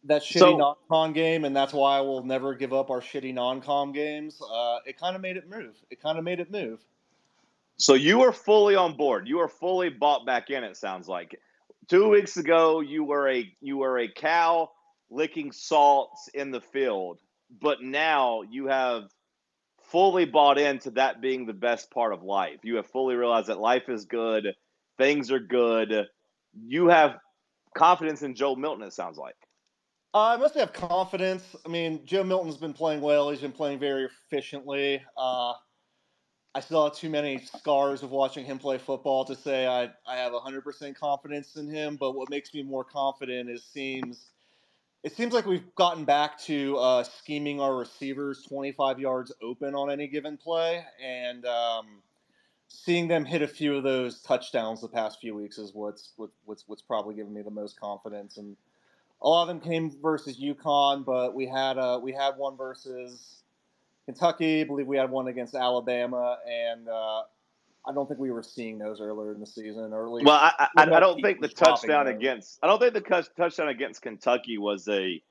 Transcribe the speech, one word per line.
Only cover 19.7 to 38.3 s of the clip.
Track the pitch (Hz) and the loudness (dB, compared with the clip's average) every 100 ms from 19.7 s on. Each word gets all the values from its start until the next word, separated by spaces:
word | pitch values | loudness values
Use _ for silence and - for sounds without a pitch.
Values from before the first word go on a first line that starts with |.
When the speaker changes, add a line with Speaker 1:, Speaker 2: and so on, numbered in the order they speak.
| _ | _
Speaker 2:
fully | _ 170 196 185 160 | _ 4 4 4 2
bought | 151 143 143 | 6 6 6
into | 147 135 135 | 4 0 -4
that | 117 131 117 | 0 0 0
being | 131 127 117 | -4 -4 -6
the | |
best | 98 120 117 - | -4 -2 -2 -4
part | 127 113 | -2 -2
of | 95 | -2
life. | 95 98 87 73 | -2 -2 -2 -6
You | 110 113 | -4 -4
have | 101 | -4
fully | 131 131 123 | -2 0 0
realized | 120 113 104 | 2 2 0
that | 98 | -2
life | 113 127 131 | 2 2 0
is | 113 | -8
good, | 98 120 113 110 101 - _ _ _ - | -6 -4 0 0 -2 -10 _ _ _ 2
things | 135 147 120 | 2 2 0
are | 131 | -2
good. | 104 123 117 113 107 110 101 _ _ _ _ 107 113 | 2 2 4 2 2 0 -2 _ _ _ _ -20 -6
You | 147 175 | 4 6
have | 170 147 - _ _ _ _ _ | 8 6 2 _ _ _ _ _
confidence | - 165 180 160 147 | 4 6 6 0 -6
in | 143 120 | -8 -2
Joe | 139 131 | -2 0
Milton, | 147 131 | -4 -6
it | 101 | -10
sounds | - 87 76 | -10 -10 -10
like. | 65 - _ _ _ _ _ _ _ | -16 -16 _ _ _ _ _ _ _
Speaker 1:
Uh, | 208 220 | 2 4
I | 240 | 4
mostly | 294 302 | 2 2
have | 226 | -2
confidence. | - 175 180 185 185 185 185 185 - 165 | -4 -2 0 0 -2 -2 -4 -10 -18 -6
I | |
mean, | 170 165 156 - | -4 -4 -6 -2
Joe | 190 | -2
Milton's | 185 185 170 139 | 2 0 -2 -8
been | 160 | -10
playing | 135 160 151 | -4 -2 0
well. | 147 147 147 | 2 2 2
He's | 143 | -2
been | 139 | -8
playing | 127 147 139 | -6 -6 -2
very | 139 139 131 | -2 -2 -4
efficiently. | - _ 147 - 143 135 139 139 139 135 - | -10 _ -8 -6 -14 -8 -2 -2 -2 -6 -4
Uh, | 131 127 120 120 _ _ _ _ _ _ _ _ _ 139 | -2 -2 -4 -6 _ _ _ _ _ _ _ _ _ -10
I | |
still | - 160 147 | 0 2 2
have | 147 | -2
too | 165 | -6
many | 147 147 135 | -4 -4 -6
scars | - - 151 139 139 139 | -10 -10 0 2 2 -2
of | 131 | -6
watching | 135 135 | -2 -2